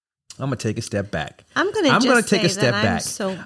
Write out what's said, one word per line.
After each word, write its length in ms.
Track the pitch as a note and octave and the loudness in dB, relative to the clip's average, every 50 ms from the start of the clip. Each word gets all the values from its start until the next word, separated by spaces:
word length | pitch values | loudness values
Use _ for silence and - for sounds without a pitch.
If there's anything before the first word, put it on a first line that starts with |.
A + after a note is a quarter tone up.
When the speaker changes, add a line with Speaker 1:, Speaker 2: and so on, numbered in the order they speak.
| _ _ _ _ _ - - | _ _ _ _ _ -20 -12
Speaker 1:
I'm 100 | - C3 | -8 -6
gonna 100 | C#3 C3 | -4 -4
take 200 | - - A2 - | -2 -2 -4 -4
a 40 | A#2 | -4
step 280 | A2 - - G2+ G2 G#2 | -6 -4 -4 -4 -4 -4
back. 360 | - D#2+ D2 - - - - _ - | -4 -6 -6 -6 -10 -18 -18 _ -2
Speaker 2:
I'm 160 | - D#4+ G4+ | -2 -2 0
gonna 160 | G4+ G#4+ E4+ C#4 | 0 0 2 4
Speaker 1:
I'm 120 | F#3 G3+ | 4 4
Speaker 2:
just 60 | C4 | 4
Speaker 1:
gonna 140 | C4 B3+ A#3+ | 4 4 4
take 200 | - - G#3 F#3+ | 4 2 2 2
Speaker 2:
say 60 | - | 2
Speaker 1:
a 20 | E3+ | 0
step 120 | F#3 G3 C3+ A#2+ G#2 | 0 2 0 0 2
Speaker 2:
that 0 | |
I'm 100 | G2+ A2 G2 F2+ | 2 0 0 0
Speaker 1:
back. 60 | E2 - | -2 -4
Speaker 2:
so 340 | - - - G#3+ F#3+ F#3+ F3+ F#3+ | -6 -6 -6 -4 -6 -6 -6 -8